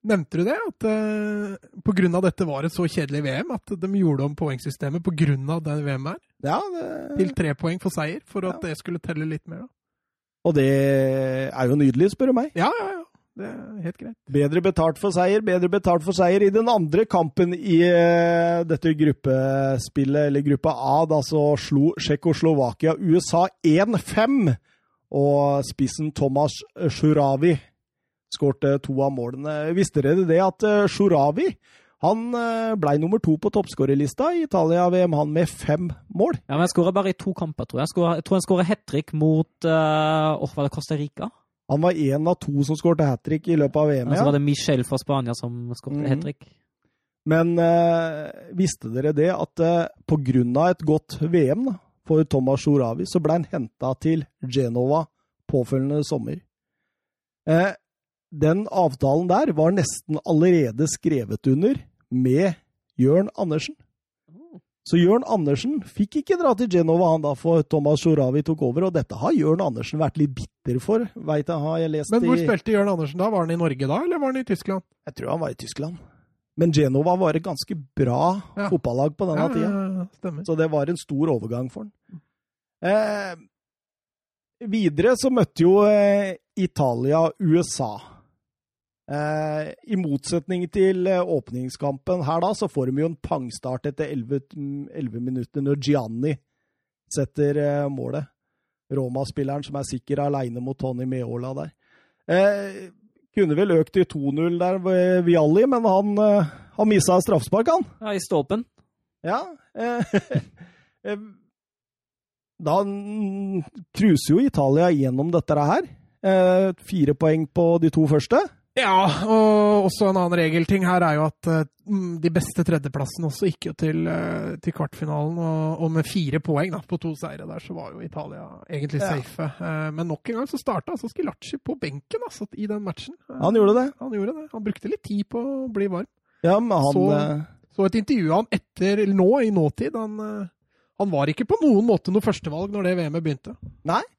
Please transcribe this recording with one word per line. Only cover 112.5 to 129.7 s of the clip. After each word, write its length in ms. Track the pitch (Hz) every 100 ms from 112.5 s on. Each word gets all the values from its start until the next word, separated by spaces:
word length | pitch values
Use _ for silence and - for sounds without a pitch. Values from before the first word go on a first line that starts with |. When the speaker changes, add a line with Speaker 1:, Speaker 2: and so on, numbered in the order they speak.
| _
Speaker 2:
da, 220 | 151 175
mm, 800 | 202 202 202 214 202 196 196 190 156 240 170
cruiser 400 | - 208 151 - 165
jo 40 |
Italia 500 | 269 - 135 143 175
gjennom 400 | 151 135 127 156
dette 240 | 170 - 151
her. 260 | 147 240 370 - _ _
Eh, 500 | 196 190 180 185 190 180
fire 360 | - 190 143
poeng 320 | 143 160 160 156
på 320 | - 170 170
de 100 | 160
to 160 | 160 156
første. 340 | 147 - 262 392 _ _ -
Speaker 1:
Ja, 320 | 233 185 190 151 208
og 600 | 220 214 214 208 208 190
også 180 | - 202
en 80 | 190
annen 220 | 175 175
regelting 460 | 160 165 165 196 180
her 160 | 180
er 120 | 170 151
jo 80 | 156
at, 200 | - 170
eh, 160 | 160 151 _ -
mm, 300 | 196 180 170
de 100 | 170
beste 320 | 165 - -
tredjeplassen 600 | 170 165 139 143 135 - 160
også 220 | - 196
gikk 160 | - 170
jo 60 |
til, 320 | 156 160 156 165
eh, 460 | 165 170 165 170 160
til 100 | 175
kvartfinalen, 640 | - 151 - 151 151 151 170
og, 420 | 165 160 156 160
og 80 | 165
med 160 | 160 156
fire 320 | 196 151 151
poeng 320 | 160 147 180
da, 80 | 151
på 200 | - 175
to 100 | 170 151
seire 300 | 160 143 156
der, 120 | 160
så 160 | -
var 160 | 170 120
jo 80 | -
Italia 440 | 175 - 151 151 - - -
egentlig 300 | 151 143 143
Speaker 2:
Ja. 160 | 190 151
Speaker 1:
safe. 240 | 123 - 156 -
Eh, 300 | 175